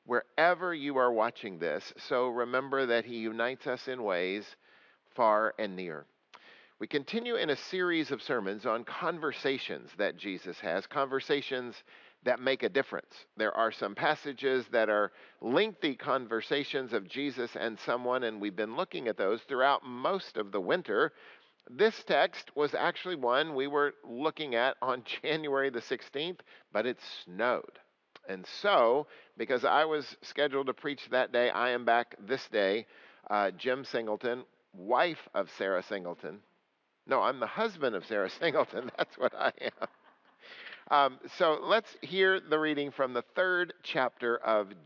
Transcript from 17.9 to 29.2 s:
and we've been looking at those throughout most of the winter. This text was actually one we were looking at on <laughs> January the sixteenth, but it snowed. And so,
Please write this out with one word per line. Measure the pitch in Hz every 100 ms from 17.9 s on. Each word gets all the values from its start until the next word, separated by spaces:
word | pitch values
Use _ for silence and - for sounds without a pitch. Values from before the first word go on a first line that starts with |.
| 123 123 127
and | 117 110
we've | 104 92
been | 110 127
looking | 185 175 123
at | 101
those | 98 113
throughout | - 127 135 135 131
most | 123 143 190 - -
of | 101
the | 98
winter. | 90 175 156 104 151 - - - _ _ -
This | 123 214 -
text | - 147 180 - - -
was | 147
actually | - 160 - 180 165
one | 123 127 160 135
we | 143
were | 143 143 -
looking | - 120 151 - 147
at | 117 131 -
on | 127 123 110
<laughs> | -
January | 156 156 151 139 135
the | 120
sixteenth, | - 123 - 139 165 180 - - _
but | 104 117
it | 117 - -
snowed. | - 90 120 101 - - _ _ _ - -
And | 95 - -
so, | 202 180 117 131 147 -